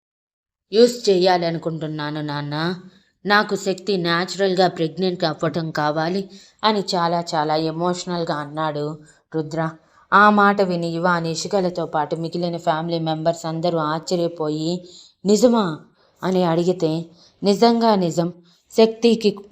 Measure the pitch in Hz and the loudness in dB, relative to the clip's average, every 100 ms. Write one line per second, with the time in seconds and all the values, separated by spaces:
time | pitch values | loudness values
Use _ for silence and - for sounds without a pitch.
0 | _ _ _ _ _ _ _ 202 240 - | _ _ _ _ _ _ _ 4 4 4
1 | 208 185 185 180 170 165 170 160 151 156 | 2 4 4 2 0 -4 -4 -6 -6 -6
2 | 147 151 147 143 143 151 170 175 - - | -6 -6 -6 -6 -6 -4 -4 -4 -10 -20
3 | _ _ 185 208 208 196 196 185 - 190 | _ _ 0 2 2 -2 -4 -4 -2 -2
4 | 170 170 180 175 196 180 180 175 160 147 | 0 -2 -2 -2 0 2 2 0 -4 -2
5 | 185 180 160 147 165 175 160 151 151 151 | -4 -2 -2 -2 -4 -4 -4 -2 -2 -2
6 | 160 190 190 196 - _ 214 214 190 180 | -2 -4 -6 -12 -20 _ -2 0 -2 -2
7 | 170 170 170 165 151 156 160 160 175 180 | 0 -2 -2 -2 0 0 -2 -2 -2 -2
8 | 185 175 165 151 147 151 156 147 147 151 | -4 -6 -4 -6 -6 -6 -4 -4 -6 -8
9 | - _ _ 160 151 156 160 - _ _ | -16 _ _ -8 -6 -4 -6 -6 _ _
10 | _ 190 208 208 202 202 190 175 170 165 | _ 4 6 6 4 4 2 0 -2 -2
11 | 180 175 165 160 180 202 180 175 160 160 | 0 0 -2 -4 -2 -2 0 -2 -4 -4
12 | 147 160 165 175 175 170 170 156 170 165 | -4 -4 -6 -4 -4 -4 -2 -2 -2 -4
13 | 160 156 165 165 160 165 170 170 151 160 | -2 -2 -2 -2 -4 -4 -2 0 -2 -4
14 | 160 180 170 170 151 151 160 175 - - | -4 -2 -2 -4 -4 -4 -4 -4 -8 -20
15 | - _ 180 208 247 233 185 151 - _ | -20 _ 2 4 6 4 0 -4 -12 _
16 | _ _ 180 185 180 165 175 175 160 160 | _ _ -2 0 2 2 0 0 -2 -2
17 | 165 - _ _ 196 190 233 233 226 202 | -6 -16 _ _ 0 4 4 4 4 4
18 | 170 156 170 170 _ _ _ - 220 226 | 2 0 -2 -4 _ _ _ 2 2 4
19 | 233 220 208 196 - | 2 4 2 -2 -6